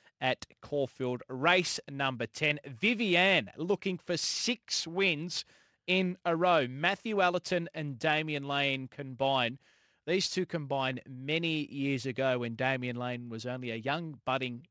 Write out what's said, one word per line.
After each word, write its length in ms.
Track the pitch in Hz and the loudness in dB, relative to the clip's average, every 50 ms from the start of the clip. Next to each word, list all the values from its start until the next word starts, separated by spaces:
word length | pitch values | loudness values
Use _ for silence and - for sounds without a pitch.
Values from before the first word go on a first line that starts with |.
| _ _ _ _ | _ _ _ _
at 260 | 131 131 127 - - - - _ - | 0 0 0 0 -4 -10 -18 _ -10
Caulfield, 600 | - 143 143 139 123 - - 131 123 123 120 - - | -4 -2 0 0 -2 -2 -4 -2 -2 -2 -4 -6 -8
race 500 | 131 127 135 165 180 185 175 - - - - - | -6 2 4 6 6 6 4 2 -2 -6 -6 -8
number 360 | 143 139 139 135 131 113 117 | -6 -2 -2 -2 0 -2 -4
ten. 320 | - - - 156 151 147 147 - | -6 -2 0 0 0 0 0 -4
Viviane 840 | 143 135 110 - 220 247 202 240 202 175 170 185 196 190 160 110 95 - | -10 -6 -2 0 0 2 2 2 2 4 6 6 6 4 4 2 0 -4
looking 420 | - 160 180 202 - - 196 180 165 | -6 -2 0 0 0 0 -2 -4 -4
for 180 | - - 175 | -2 -2 -2
six 720 | 156 - - - - - - 247 - _ - - - - | -2 0 -2 -2 -2 0 -2 -2 -2 _ -4 -4 -4 -4
wins 580 | 165 165 185 196 190 160 143 160 175 - - - - _ _ _ _ _ _ _ - | -2 -2 2 2 2 2 0 -2 -4 -6 -6 -8 -8 _ _ _ _ _ _ _ 0
in 280 | 180 185 185 180 180 - - | 2 2 2 2 0 -2 0
a 120 | 175 170 | 0 2
row. 320 | 165 175 180 175 160 135 123 | 4 4 6 6 6 4 2
Matthew 520 | 127 139 156 180 196 - - 226 214 196 | -2 0 0 0 0 0 -2 0 2 4
Allerton 480 | 185 180 175 180 - - 190 175 170 - - | 4 4 4 2 0 0 0 0 0 -2 -4
and 240 | 160 151 147 135 110 | -6 -6 -6 -4 -2
Damian 460 | - 156 151 156 160 156 151 143 139 | 0 2 2 2 0 0 -2 -4 -4
Lane 420 | 143 139 143 143 139 135 135 131 | -2 0 0 2 0 0 -2 -4
combined. 720 | 127 - - 143 131 131 117 135 135 139 131 123 117 127 - _ _ _ _ _ _ _ _ _ | -8 -10 -12 -12 -10 -4 0 0 2 4 2 2 0 -2 -6 _ _ _ _ _ _ _ _ _
These 240 | 147 175 196 175 - | 0 0 0 0 0
two 140 | - 185 180 | -2 -2 -2
combined 560 | - - 165 147 135 143 135 131 131 131 123 - - | -2 -4 -6 -4 -2 -2 0 0 0 -2 -4 -8 -12
many 580 | 135 127 131 139 156 165 170 165 160 156 147 - | -12 -10 -4 -2 -2 0 0 0 0 -2 -2 -4
years 340 | 113 139 139 139 139 127 117 | -4 -2 0 0 0 0 -2
ago 340 | 135 120 127 131 131 127 123 | -4 -2 0 2 2 2 2
when 180 | 120 117 113 | 0 -2 -2
Damian 400 | 110 131 131 135 127 123 123 120 | -2 0 0 0 0 -2 -4 -4
Lane 340 | 120 123 123 123 120 120 120 | -4 -6 -6 -6 -6 -8 -10
was 160 | 117 113 110 | -10 -8 -6
only 240 | 123 123 127 127 120 | -6 -6 -6 -6 -6
a 60 | 113 | -6
young 420 | 113 110 135 143 165 170 160 143 117 - | -4 -2 -2 -2 -2 -4 -8 -10 -8 -4
budding 400 | - 131 135 131 127 120 120 147 - | -2 0 0 -2 -4 -6 -10 -12 -18